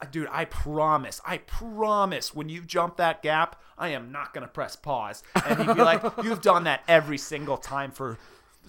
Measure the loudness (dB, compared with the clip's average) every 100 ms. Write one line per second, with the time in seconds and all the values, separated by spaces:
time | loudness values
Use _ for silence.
0 | -10 -8 -4 -4 -4 -4 -2 2 2 2
1 | 0 -10 -8 -8 -6 -6 -6 -2 2 2
2 | 2 0 -6 -8 -8 -10 -4 0 0 2
3 | 2 2 0 2 0 -4 -20 -8 -4 -4
4 | -6 -10 -10 -10 -10 -8 -8 -8 -4 -4
5 | -4 -10 -2 0 2 0 2 6 6 6
6 | 0 -4 -4 2 4 4 4 0 6 6
7 | 6 -6 -6 -8 -4 -6 -4 -6 -6 -8
8 | -10 -10 -16 -20 _ _